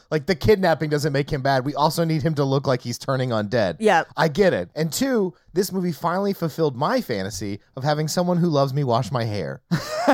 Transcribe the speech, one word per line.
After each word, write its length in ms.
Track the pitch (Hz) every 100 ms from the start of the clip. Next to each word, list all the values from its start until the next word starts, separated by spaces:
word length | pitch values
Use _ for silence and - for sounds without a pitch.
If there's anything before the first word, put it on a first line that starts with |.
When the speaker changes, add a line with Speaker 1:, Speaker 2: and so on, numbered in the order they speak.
| -
Speaker 1:
Like, 160 | 156 139
the 100 | 175
kidnapping 540 | 220 202 180 156 156
doesn't 220 | 147 147
make 160 | 139 143
him 100 | 143
bad. 240 | 135 131 131
We 100 | 143
also 280 | 156 170 165
need 160 | 160
him 100 | 160 147
to 80 | 139
look 200 | 135 139
like 160 | 127
he's 160 | 120 -
turning 320 | - 131 127
undead. 460 | 110 104 120 95 80
Speaker 2:
Yeah. 240 | 214 170 - -
Speaker 1:
I 120 | 160
get 240 | 147 185
it. 160 | 107 90 147
And 160 | 160
two, 400 | - 277 240 180 - _
this 180 | 170 202
movie 180 | 185 180
finally 420 | 143 170 180 202
fulfilled 420 | 190 165 160 151 120
my 240 | 165 254
fantasy 580 | - 104 95 - 104 101 _ 131
of 80 |
having 240 | 143 151 156
someone 300 | 185 180 175
who 100 | 175
loves 260 | 143 139
me 100 | 139 135
wash 260 | 113 -
my 140 | 127 113
hair. 360 | 104 71 - -
<laughs> 0 | 170 - - -